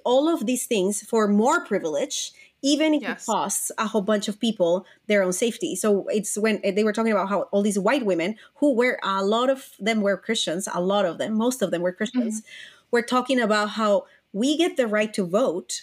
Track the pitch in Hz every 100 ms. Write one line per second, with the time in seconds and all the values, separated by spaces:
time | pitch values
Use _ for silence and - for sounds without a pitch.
0 | 240 254 311 330 226 247 - 220 185 208
1 | - 226 208 208 240 339 339 196 160 147
2 | 294 - - - - _ 269 294 311 302
3 | 196 - - 196 147 - - - 214 220
4 | 196 214 208 208 233 220 170 180 - _
5 | - 208 185 180 240 226 170 185 214 196
6 | - 214 208 214 220 208 202 196 214 208
7 | 226 202 190 196 - 202 208 196 190 277
8 | 214 180 175 220 - _ 294 233 247 -
9 | - 196 196 226 262 269 - - 196 220
10 | 196 185 - 226 - 165 - 180 185 202
11 | 185 170 135 214 240 254 185 170 180 180
12 | 208 247 226 220 - - - - _ 233
13 | 226 254 247 254 220 214 208 208 214 196
14 | - _ _ 196 262 302 359 359 233 208
15 | 214 214 175 196 247 170 - -